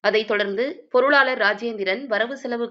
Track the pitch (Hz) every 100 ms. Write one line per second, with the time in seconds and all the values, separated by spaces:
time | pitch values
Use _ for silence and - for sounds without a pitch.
0 | 208 220 220 208 202 196 269 - - 254
1 | 269 285 262 247 202 208 233 214 196 220
2 | 277 208 233 277 254 240 233